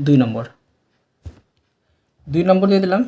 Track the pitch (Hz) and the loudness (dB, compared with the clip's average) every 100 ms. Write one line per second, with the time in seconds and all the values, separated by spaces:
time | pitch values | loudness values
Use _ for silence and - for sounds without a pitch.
0 | 143 139 117 113 120 - _ _ _ _ | 0 2 2 -4 -12 -18 _ _ _ _
1 | _ _ - - _ _ _ _ _ _ | _ _ -20 -20 _ _ _ _ _ _
2 | _ _ - 151 180 190 196 196 190 196 | _ _ -8 -4 0 2 2 0 0 -2